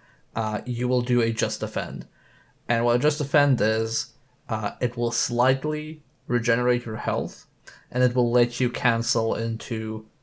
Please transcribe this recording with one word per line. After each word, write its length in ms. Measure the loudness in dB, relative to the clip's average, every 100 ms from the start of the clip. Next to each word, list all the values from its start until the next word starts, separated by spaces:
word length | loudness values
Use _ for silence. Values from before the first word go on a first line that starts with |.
| _ _ _
uh, 260 | -4 -4 -4 -4
you 220 | -4 0
will 140 | 0
do 200 | 2 2
a 100 | 2
Just 280 | 0 -2 -2
Defend. 440 | -6 -4 -6 -8 -12 _ _ _ _ _ -2
And 160 | 0
what 120 | 2 4
a 20 |
Just 200 | 2 0
Defend 420 | 0 2 4 4
is, 540 | 2 2 -2 -4 -8 _ _ _ -6
uh, 240 | -4 -4 -2
it 160 | -4 -2
will 160 | -2
slightly 880 | -2 -2 2 2 2 -2 -4 -8 -12 _ _ -2
regenerate 580 | -2 2 2 2 2
your 120 | 0 -6
health, 500 | -2 -2 -4 -10 -20 _ -20 -20 _
and 100 | 2
it 140 | 2 4
will 160 | 4
let 260 | 4 2 2
you 100 | -2
cancel 680 | 0 0 0 0 0 0 -2
into 680 | -2 -6 -4 -6 -4 -8 -12 _